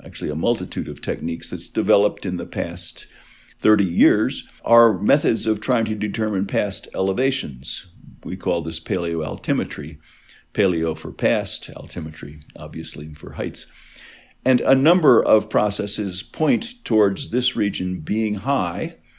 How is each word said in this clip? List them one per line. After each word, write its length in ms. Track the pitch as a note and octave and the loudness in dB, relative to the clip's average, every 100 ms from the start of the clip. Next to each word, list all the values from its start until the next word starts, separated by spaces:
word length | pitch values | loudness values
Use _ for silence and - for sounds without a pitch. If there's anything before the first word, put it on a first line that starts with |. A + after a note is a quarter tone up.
| - | -16
actually 240 | - D#2 | -8 -6
a 60 | D2+ | -2
multitude 520 | G2 A#2+ F2+ - D2+ | 0 0 -4 -6 -6
of 140 | D2 | -6
techniques 480 | - - D#2+ - - | -6 -4 -4 -6 -6
that's 180 | F2+ - | -10 -6
developed 560 | - G2+ G#2 G#2 - | -2 4 4 4 0
in 140 | F#2+ F2+ | -6 -6
the 80 | F2 | -6
past 640 | G#2 E2+ E2+ - - - - - - _ _ | -6 -6 -6 -12 -14 -18 -20 -20 -20 _ _
thirty 260 | A2 G#2 | 4 4
years, 640 | F#2+ F2 D3+ G#2+ A#2+ - - - | 4 4 4 4 0 -4 -10 -8
are 300 | - A#2 A#2 | 4 6 6
methods 540 | F#2 G#2 C#3+ D#3 A2+ G#2+ | 4 2 2 2 0 0
of 120 | G#2+ | -2
trying 260 | - B2 G#2+ | 0 0 0
to 100 | G#2+ | -2
determine 500 | G#2 G2+ A2 G2 G2 | -4 -2 -2 -2 -2
past 420 | A#2+ G#2 F#2 - | -2 -2 -4 -8
elevations. 920 | - F#2+ F#2+ C3+ - D#2+ B1+ - - - - - - | -2 0 0 0 -2 -6 -10 -10 -12 -14 -20 -20 -14
We 140 | - F#2+ | -8 -4
call 240 | - E2+ | -2 -2
this 180 | D#2+ D#2+ | -2 -8
paleoaltimetry. 1160 | - F#2+ E2+ E2 D#2 - - C#3 F#2+ - D2 D2 _ _ _ - _ | -4 -4 -2 -2 -4 -4 -2 -2 -2 -6 -10 -12 _ _ _ -20 _
Paleo 420 | - G2 E2+ D#2+ D2+ | 0 2 2 -2 -4
for 160 | E2 | -8
past, 600 | - A#2 A2+ G#2 - - - | -2 0 0 -2 -8 -10 -12
altimetry, 680 | - - D#2 - C#2+ D2+ - - | -12 -10 -10 -10 -12 -14 -16 -14
obviously, 560 | D#2 D#2 D#2 D2 D#2 D2 | -12 -10 -10 -10 -12 -12
for 160 | - | -10
heights. 340 | D#2 A2 - - - - - - - _ _ C3 | -8 -8 -8 -16 -20 -20 -20 -20 -20 _ _ 2
And 160 | B2+ | 4
a 140 | - C3+ | 6 4
number 440 | C#3+ F3+ D#3 A#2 | 6 6 6 6
of 300 | - G#2+ G#2 | 6 4 4
processes 720 | B2+ G#2+ - G#2 - G2+ F2+ | 0 0 0 -4 -4 -6 -6
point 640 | - - D#3 A#2 - - - | -10 -2 2 2 -2 -10 0
towards 460 | A2+ G2+ F#2+ D#2+ | 4 4 2 -2
this 240 | A2+ B2 A#2 | -2 0 0
region 460 | G#2 F#2 F#2 F2+ | -2 -2 -4 -4
being 340 | D#2 G#2+ A2 G2+ | -2 0 0 -2
high. 640 | G2+ C#3 F2+ F2+ D#3+ - _ | 0 0 0 -4 -6 -8 _